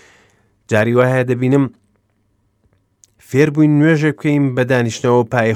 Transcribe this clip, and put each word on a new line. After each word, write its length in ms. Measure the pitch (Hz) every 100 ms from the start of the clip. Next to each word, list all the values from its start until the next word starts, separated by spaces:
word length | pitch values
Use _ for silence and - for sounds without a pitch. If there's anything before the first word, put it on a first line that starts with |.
| _ _ _ _ _ _ -
جاری 240 | 107 113 120
وایە 260 | 127 131 127
دەبینم 360 | 123 127 143 131 _ _ _ _ _ _ _ _ _ _ _ _ _ _ _ -
فێر 200 | 131 151
بووین 200 | 147 151 147
نوێژێک 360 | 160 156 151 143
بکەین 260 | 151 147 139 127
بە 60 | 127
دانیشتنەوە 580 | 127 117 - 123 123 113
پای 220 | 123 113